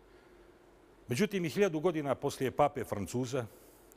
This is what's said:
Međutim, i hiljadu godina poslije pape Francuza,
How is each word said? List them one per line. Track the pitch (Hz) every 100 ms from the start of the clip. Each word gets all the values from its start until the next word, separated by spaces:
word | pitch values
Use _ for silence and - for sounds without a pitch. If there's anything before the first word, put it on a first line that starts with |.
| - - - - - - - - - - -
Međutim, | 123 208 202 165
i |
hiljadu | 185 202 156
godina | 151 156 143 123
poslije | 139 - 127
pape | - 147 -
Francuza, | 104 104 95 123 127 135 113 - - - -